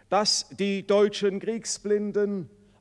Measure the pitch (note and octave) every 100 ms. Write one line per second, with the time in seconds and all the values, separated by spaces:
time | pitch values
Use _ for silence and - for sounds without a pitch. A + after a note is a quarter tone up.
0 | - F#3+ G#3 - - C3+ G3+ G3 F#3+ G3+
1 | G#3 G#3 G3+ F#3+ - A3+ - - G#3 G#3
2 | G#3 G3 G#3 G3 C#3+ - _ _